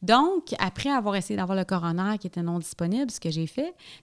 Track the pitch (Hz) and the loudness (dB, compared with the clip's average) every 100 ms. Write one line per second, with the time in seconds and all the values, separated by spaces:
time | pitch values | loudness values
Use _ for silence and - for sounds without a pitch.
0 | 180 240 330 370 - - 185 - 277 269 | 4 6 6 2 -2 -2 -2 -2 0 0
1 | 208 196 185 202 185 190 185 180 170 175 | 0 0 -2 -2 0 0 0 0 0 0
2 | 190 214 180 175 170 175 165 - 170 233 | 0 -2 -4 -4 -2 -2 -4 -4 0 0
3 | 262 - 165 156 165 - 330 - - - | -2 -4 -4 -2 -2 -2 -4 -6 -18 -20